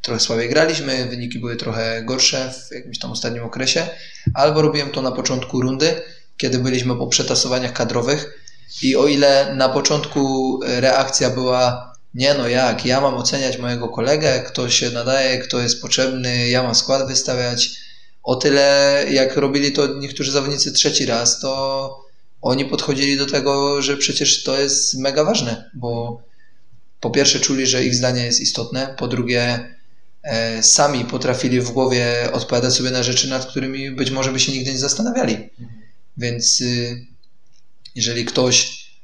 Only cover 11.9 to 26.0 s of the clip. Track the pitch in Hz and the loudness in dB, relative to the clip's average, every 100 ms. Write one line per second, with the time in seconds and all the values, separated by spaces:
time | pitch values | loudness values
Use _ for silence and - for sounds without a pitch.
11.9 | - - 123 135 143 120 123 127 110 - | -16 -12 0 2 4 2 2 2 2 2
12.9 | 131 139 123 120 143 131 123 123 120 120 | 4 2 2 0 0 -2 -2 -4 -2 -4
13.9 | - 117 151 151 127 - - 123 - 123 | -2 2 2 4 0 -2 -4 0 2 0
14.9 | 120 120 135 131 127 - 123 120 113 117 | -2 0 2 2 0 -2 -2 0 -2 -2
15.9 | - 131 131 123 123 120 123 127 113 - | 0 2 0 -2 0 2 2 4 2 2
16.9 | 135 135 131 - 127 123 120 - - - | 0 2 -2 0 0 0 0 -2 -2 -14
17.9 | - - - - 127 147 139 139 139 139 | -16 -18 -12 -2 2 4 6 6 6 6
18.9 | 143 143 135 131 131 143 143 143 143 139 | 4 2 2 2 2 2 2 0 2 0
19.9 | 139 139 - 135 139 135 143 - - 147 | 0 -8 -4 -2 0 0 -2 0 2 2
20.9 | - 123 117 120 - 135 135 135 135 135 | 2 0 0 0 0 -2 -4 -4 -4 -6
21.9 | - - - - - 131 131 135 143 - | -10 -18 -18 -18 -6 -2 0 0 -2 -2
22.9 | 135 139 139 139 143 135 139 143 143 131 | 0 2 0 0 0 2 2 2 0 0
23.9 | 143 - - 139 - - 135 139 135 - | 0 0 0 2 2 0 0 2 2 0
24.9 | 131 135 139 156 214 123 110 - 131 120 | 0 0 2 2 2 0 -4 -8 -8 -4
25.9 | 117 | -4